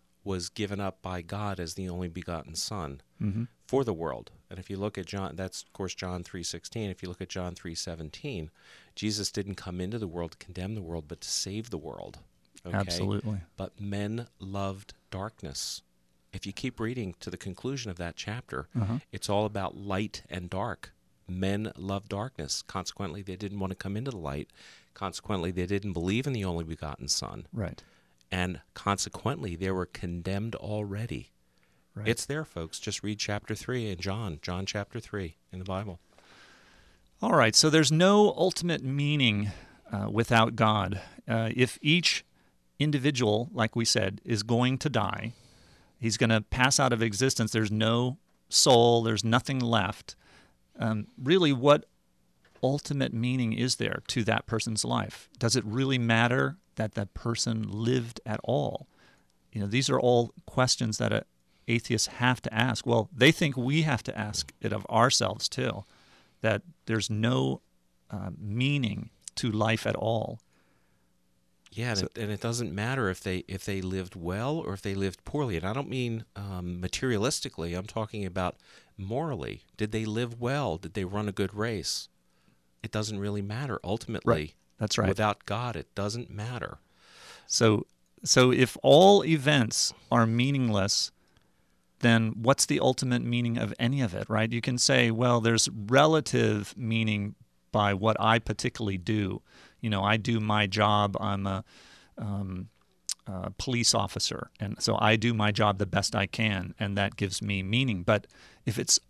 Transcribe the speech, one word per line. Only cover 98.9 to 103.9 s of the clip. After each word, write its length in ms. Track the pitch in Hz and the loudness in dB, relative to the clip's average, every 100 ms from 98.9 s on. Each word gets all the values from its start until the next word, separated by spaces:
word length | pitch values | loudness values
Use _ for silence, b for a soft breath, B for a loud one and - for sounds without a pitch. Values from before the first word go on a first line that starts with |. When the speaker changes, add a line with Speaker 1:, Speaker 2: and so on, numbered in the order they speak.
| 92 | -2
Speaker 2:
do. 440 | 87 107 95 101 b b b b | 0 0 0 -4 b b b b
You 100 | 113 | -2
know, 140 | 101 | 2
I 140 | 101 113 | 2 2
do 220 | 104 113 | 2 0
my 260 | 107 107 101 | 2 2 2
job. 480 | 101 104 104 104 98 | 4 4 6 4 0
I'm 280 | 101 98 98 | -2 -2 -2
a, 160 | 95 - b b b b - | -4 -6 b b b b -8
um, 500 | 104 101 98 92 104 _ _ _ - - - | -4 -4 -4 -6 -10 _ _ _ -10 -8 -8
a 260 | 92 98 | -8 -8
police 420 | - - 120 117 | -6 -2 0 2